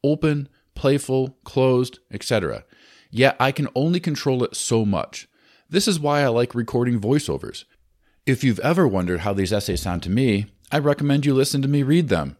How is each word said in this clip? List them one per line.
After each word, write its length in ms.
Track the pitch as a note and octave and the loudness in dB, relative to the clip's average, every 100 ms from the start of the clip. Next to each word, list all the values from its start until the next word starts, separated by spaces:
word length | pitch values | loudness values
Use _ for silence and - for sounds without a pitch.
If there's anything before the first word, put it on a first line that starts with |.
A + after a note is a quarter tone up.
open, 460 | C#3 D3+ D#3 D3 C#3 _ _ - | 0 0 0 -2 -6 _ _ -2
playful, 600 | C#3 C#3 - C3 C3 - - | 0 0 0 -2 -2 -8 -6
closed, 540 | - C3 B2+ B2+ - _ | 2 4 4 0 -6 _
et 100 | - | -12
cetera. 440 | - A2+ E2 G#1 - _ _ _ _ | -2 -2 -2 -6 -12 _ _ _ _
Yet 280 | A2 C3 - | 2 2 2
I 140 | C3 | -2
can 160 | C#3 C#3+ - | 0 -4 -2
only 260 | D3+ F3 | 0 0
control 420 | E3+ D3 - B2+ | -4 -4 -2 -2
it 140 | A#2 - | -2 -4
so 280 | - A2+ G#2 | -2 0 2
much. 440 | F#2 - - - _ _ _ _ | 0 -4 -12 -20 _ _ _ _
This 180 | E3+ G#3 | 0 0
is 140 | F3 | 0
why 200 | D3 D3 | 0 2
I 60 | C#3+ | 2
like 260 | A#2 A#2+ | 2 0
recording 460 | A#2+ A#2 A#2+ B2 A#2+ | -2 -2 0 0 0
voiceovers. 640 | G#2 C#3+ - C#2+ A1+ - - _ _ _ _ _ - | 2 0 0 -6 -8 -14 -18 _ _ _ _ _ -2
If 180 | B2+ | 0
you've 160 | C3+ G#2 | 2 0
ever 260 | C3 F3 D3+ | 0 2 2
wondered 360 | F#2+ F2+ F2 | 2 0 -2
how 120 | G2 | -2
these 200 | G2 F#2+ | -2 0
essays 280 | G#2 - F2+ | 0 -2 -4
sound 220 | G2 F2 | -2 -4
to 60 | F2+ | -2
me, 380 | G#2 C3 G2+ G#2 _ _ | 0 2 0 -4 _ _
I 100 | D3 | -2
recommend 460 | D3 C#3+ C#3+ C#3 C#3+ | 0 0 2 2 2
you 80 | |
listen 280 | C3+ C#3 C#3+ | 2 2 0
to 60 | C3+ | 0
me 120 | C#3+ | 0
read 280 | C3+ D#3+ D3+ | 4 2 2
them. 260 | F2+ C#2 - | 0 -2 -10